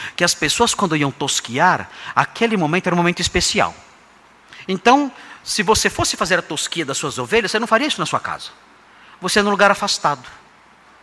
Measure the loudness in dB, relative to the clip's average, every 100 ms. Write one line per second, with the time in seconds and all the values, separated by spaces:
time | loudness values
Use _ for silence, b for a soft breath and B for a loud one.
0 | B -2 0 0 0 0 0 0 0 0
1 | 0 -2 -4 -4 -4 2 2 2 -4 B
2 | B -2 -2 0 0 2 0 0 0 2
3 | 2 0 -2 0 0 0 -2 -4 -20 -20
4 | _ _ _ _ -20 B B 0 4 4
5 | 4 -6 B B -8 -2 2 2 2 0
6 | -2 -2 0 0 -2 -6 -6 -6 -4 -4
7 | -4 -6 0 0 0 -2 2 2 2 -2
8 | -2 -4 -4 -10 -12 -18 -20 -20 -20 B
9 | B B -2 0 2 4 4 4 0 -2
10 | -2 -2 -8 -20 -20 _ _ _ -20 -20